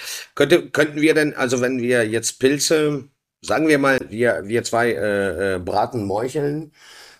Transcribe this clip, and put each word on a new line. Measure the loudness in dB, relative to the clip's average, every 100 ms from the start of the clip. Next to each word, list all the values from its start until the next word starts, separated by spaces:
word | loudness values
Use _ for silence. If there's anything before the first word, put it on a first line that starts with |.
| -12 -12 -8 0
Könnte, | 4 4 2
könnten | 0 0 2
wir | 2
denn, | 4 2
also | 0 -2 0
wenn | 0 -2
wir | 0 2 2
jetzt | -2 -4 0
Pilze, | 2 2 0 2 0 -2 -8 _ _ _
sagen | -4 0 2
wir | 4
mal, | 4 2 0
wir, | -2 0 0 -2
wir | -4
zwei, | -2 0 0
äh, | 0 0 0 0 -2 -2
äh, | -2
braten | -2 -2 -2 -2
Meucheln | -4 -4 -4 -4 -4 -4 -10 _ -20 -20 -20